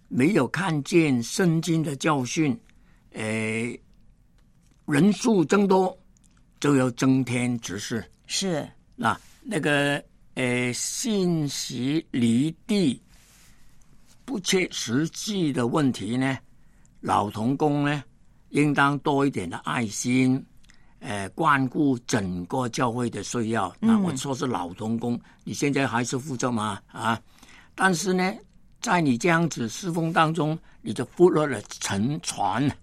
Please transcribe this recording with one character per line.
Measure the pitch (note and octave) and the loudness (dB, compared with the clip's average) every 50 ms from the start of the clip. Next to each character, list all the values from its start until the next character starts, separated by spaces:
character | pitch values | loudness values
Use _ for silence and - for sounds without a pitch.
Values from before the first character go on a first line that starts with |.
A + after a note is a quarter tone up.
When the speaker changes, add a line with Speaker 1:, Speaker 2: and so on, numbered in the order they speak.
| _ - | _ -6
Speaker 1:
没 | - - B2+ D#3+ G#3+ | 0 2 2 4 4
有 | E3 C3 A#2 | 4 2 0
看 | - D3+ F#3+ F#3+ D#3+ D3 C3 | 0 -2 -2 -2 -2 -2 -2
见 | - - E3+ D#3+ D3+ C3 A#2+ A#2 | 2 4 4 4 4 2 0 0
圣 | - - - G3 F3 D#3+ E3 D#3 | -2 -2 0 2 2 2 2 0
经 | F3 E3 D#3+ D3+ | 0 0 0 0
的 | C3+ C#3 | -2 -4
教 | C3+ - E3 D#3 C#3 B2+ | -4 0 0 0 0 0
训， | A#2+ - E3 D#3 C#3+ A#2 - - - - - - _ - _ _ - - | -2 0 0 0 0 0 -2 -6 -16 -20 -20 -20 _ -20 _ _ -16 -10
呃， | - A2 A2 A2 A2 A2 A2 A2 A2+ A2+ A#2+ A#2+ - - _ - - - - - _ _ _ _ _ _ _ _ _ _ _ _ _ _ | -8 -6 -4 -2 -2 -2 -2 -2 -4 -4 -6 -8 -10 -16 _ -20 -20 -20 -20 -20 _ _ _ _ _ _ _ _ _ _ _ _ _ _
人 | - D3+ C#3 E3 G#3 G3 | -2 2 4 4 4 4
数 | - - B3 A3+ F#3+ D#3+ | 2 2 2 4 4 4
增 | C3+ G3+ G3 G3+ F#3 | 4 4 4 4 6
多 | F#3+ F#3 F#3 F#3 F3+ - - - _ _ _ _ _ _ _ _ _ - | 4 4 4 2 -2 -6 -16 -20 _ _ _ _ _ _ _ _ _ -4
就 | - C#3+ D3 | 0 2 4
要 | C3+ C3 B2+ | 4 4 2
增 | A#2+ - C#3 C3 C3 C3 C3 | 0 2 2 4 4 4 2
添 | A#2+ A#2+ B2+ A#2+ B2 B2 A#2 | 0 -2 -2 -2 -2 -4 -4
执 | - - F2 G2+ | -6 -8 -10 -8
事。 | - - B2 A2 G2 - - _ _ | -8 -6 -6 -6 -8 -8 -14 _ _
Speaker 2:
是。 | - - - F#3+ F#3+ F3 C#3+ - - - - - _ _ | -8 -6 -4 -2 -2 -2 -2 -4 -6 -12 -20 -20 _ _
Speaker 1:
那， | - - A2+ - - - - - - - | -2 0 0 0 -2 -4 -18 -20 -18 -10
那 | C#4+ G#3+ E3 | -6 -4 -2
个， | C#3 D3+ D3 C#3+ C#3+ C#3+ C#3+ D3 - - _ - - - - | 0 2 2 2 2 0 0 -2 -4 -10 _ -20 -20 -12 -6
呃， | B2 B2+ B2 B2 B2 B2 B2 A#2+ | -4 -2 0 0 0 0 -2 -2
信 | - - - - - - A3+ G#3+ G3+ F#3 F3+ E3+ D#3+ D3+ C#3 | -4 -6 -6 -6 -6 -4 -2 0 0 2 2 2 0 -2 -2
息 | - - - - C3+ A#2+ B2 C3+ D3 E3 - - | -4 -6 -8 -8 -6 -4 -2 -2 -2 -2 -2 -4
离 | - C#3+ A#2+ A#2 A2+ A#2+ C#3 D#3+ D#3+ - - | -2 0 2 4 4 4 2 0 -2 -6 -6
地、 | - G#3 G3+ F#3 C#3 A#2 - - - - - - - - - - - - - - - - - - - - - - - - - - | -2 0 2 2 2 0 -2 -6 -20 -20 -20 -20 -20 -20 -20 -20 -20 -20 -20 -20 -20 -20 -20 -20 -20 -20 -20 -20 -20 -20 -18 -10
不 | - C4+ G#3 | -8 -8 -6
切 | E3+ - G3 F#3 F3 - - | -2 0 0 2 0 0 -4
实 | - - - A2 C3+ D#3 D#3+ | -6 -6 -2 0 0 0 -2
际 | - - - G#3+ G#3+ F#3+ F3 D3+ C3+ | -4 -8 -8 -4 -2 0 0 0 0
的 | - A#2+ A#2 | 0 0 0
问 | D#3+ E3 D3 C3 A2 | 2 2 2 2 0
题 | - G#2 F#2+ A#2 | -2 -4 -4 -2
呢， | B2+ C3 C3+ C3 B2+ - - - - - - - - - - - - | -2 0 -2 -2 -4 -8 -16 -20 -20 -20 -20 -20 -20 -20 -20 -20 -10
老 | - F#2 F#2+ F#2+ G2+ G#2 | -2 2 2 2 2 0
同 | G2+ G#2 A2 A#2+ C#3+ | -2 -4 -2 -2 0
工 | C#3 D#3 D3+ C#3+ D3 C#3+ | 2 2 2 2 2 0
呢， | C#3+ D3 D3 B2+ - - - - - - _ - - | 0 -2 -4 -6 -10 -18 -20 -20 -20 -20 _ -14 -4
应 | - - D3 D3+ C#3 | 0 2 2 2 4
当 | C#3+ C#3+ C#3+ C#3+ C#3 | 4 2 2 2 0
多 | - D#3 C#3+ C#3 C#3 | 0 0 2 2 2
一 | C#3+ | 0
点 | C3 A2+ F#2 E2+ | 0 -2 -6 -6
的 | G2+ A#2 | -8 -8
爱 | - D3+ D3+ C3+ A#2 | -6 -4 -4 -2 -4
心， | G2+ G#2+ - - B2+ B2 C3 C3 C3 B2+ C3+ - - _ - - - - - - - - - | -4 -4 -6 -2 0 2 2 4 4 2 0 -2 -8 _ -20 -20 -20 -20 -20 -20 -20 -20 -18
呃， | - D#3+ G#2 G2+ G2 F#2+ | -12 -10 -8 -8 -8 -8
关 | - - E3 D#3 C#3+ C3+ C3+ B2 | -4 0 2 4 4 4 2 0
顾 | - - D3+ C#3 C3 A#2 | 0 0 2 2 2 0
整 | - - - A#2 G2 F#2 F2+ F2 F2 | -2 -2 -2 -2 -2 -2 -4 -6 -6
个 | - - C3 B2+ A#2+ | -4 -4 -4 -4 -4
教 | - - C3+ B2 A2 | -2 -2 -2 0 0
会 | B2 B2 A#2 | -2 -2 -4
的 | A2+ A2 F#2+ | -4 -6 -8
需 | - - B2 A2+ A2 | -6 -4 -4 -2 -2
要。 | A2+ A2 F#2+ F#2 - - | -2 -2 -2 -4 -4 -2
Speaker 2:
嗯。 | - A3+ | 2 4
Speaker 1:
那 | A3+ G#3+ | 4 4
我 | G3 F3 D3 | 2 0 -2
说 | C3 B2+ C#3+ C3+ | -4 -4 -6 -4
是 | A#2+ C#3+ | -4 -2
老 | B2+ A2+ F#2 F2+ E2+ F#2 | -2 -2 -4 -4 -6 -8
同 | - G#2+ A2 A#2 A2+ | -8 -4 -4 -4 -2
工， | A#2 A#2+ A#2+ A2+ - - - - - | -2 -2 -4 -4 -6 -12 -20 -16 -12
你 | - A2+ | -10 -6
现 | - - C#3+ C3+ | -2 0 0 0
在 | C#3 C3+ | 0 0
还 | A#2+ G#2+ A#2 B2 | 0 0 -2 -2
是 | A#2 - C3 | -2 -4 -6
负 | B2+ D#3+ C3+ | -6 -6 -6
责 | A#2+ - B2+ | -4 -2 -2
吗？ | B2 A2 G#2 G#2+ G2+ G2 - | 0 0 -2 -2 -4 -6 -10
啊， | - - - A2+ A2+ A#2 A2+ - _ - - - - - - - - _ | -14 -12 -6 -2 -2 -2 -2 -4 _ -20 -20 -20 -20 -20 -20 -20 -16 _
但 | - F#3 F#3+ F#3 | 0 2 2 2
是 | D#3 - F#3+ F#3 | 2 0 0 0
呢， | F#3 F3+ F#3 A3 A#3+ - - - - - - - - | 0 0 -2 -4 -6 -12 -20 -20 -20 -20 -20 -20 -10
在 | - A#3 G3 F3 | -4 0 0 2
你 | E3 C#3+ B2 A#2 | 2 2 2 2
这 | - F3 | 2 2
样 | E3 E3 E3+ D#3 | 2 2 2 0
子 | - - A#2+ A2+ | -2 -4 -6 -6
侍 | - - - F#3 | -6 -6 -6 -4
奉 | D#3+ F3 E3 D#3+ E3 | -2 -2 -2 0 2
当 | F3 D#3+ D3+ D#3+ | 2 2 2 2
中， | E3 D3 D3+ D#3 D#3+ - - - - | 0 -2 -2 -2 -4 -8 -14 -20 -14
你 | - - A2 | -10 -8 -6
就 | - B2 | -6 -6
忽 | - - - F3 F3+ | -4 2 6 6 6
略 | D#3+ D#3 D3+ | 6 6 2
了 | D3 B2+ G#2 G#2 | 0 -2 -4 -8
沉 | - - - - - G#2+ G2 G#2 B2+ D3 D#3+ - | -10 -12 -10 -6 -4 -2 0 0 -2 -2 -4 -8
船。 | - - - G2+ G2 F#2+ A2+ C#3+ C#3+ - - | -8 -6 -2 -2 0 0 0 0 -2 -2 -4